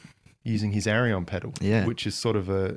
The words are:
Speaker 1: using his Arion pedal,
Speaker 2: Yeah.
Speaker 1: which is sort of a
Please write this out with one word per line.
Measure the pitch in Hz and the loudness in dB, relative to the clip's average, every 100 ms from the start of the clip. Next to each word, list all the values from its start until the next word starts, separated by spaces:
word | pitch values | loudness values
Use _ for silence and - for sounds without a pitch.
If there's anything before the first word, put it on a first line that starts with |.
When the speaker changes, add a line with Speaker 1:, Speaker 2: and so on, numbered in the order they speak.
| - _ - _ | -16 _ -20 _
Speaker 1:
using | 117 110 107 | -4 0 0
his | 104 107 | 0 2
Arion | 110 123 98 85 | 2 2 0 -2
pedal, | 92 - - | -6 -6 -2
Speaker 2:
Yeah. | 98 110 | 2 2
Speaker 1:
which | 95 117 104 | 2 -2 -4
is | |
sort | - 117 107 | -2 0 0
of | 92 | 0
a | 98 95 | 0 0